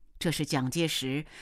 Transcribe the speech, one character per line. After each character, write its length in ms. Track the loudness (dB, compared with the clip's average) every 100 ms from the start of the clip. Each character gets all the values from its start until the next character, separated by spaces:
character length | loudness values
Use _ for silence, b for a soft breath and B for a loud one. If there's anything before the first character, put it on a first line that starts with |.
| -18 -2
这 120 | 0
是 140 | 0 0
蒋 240 | 2 2
介 180 | 2 2
石 380 | 0 -2 -2 -4 B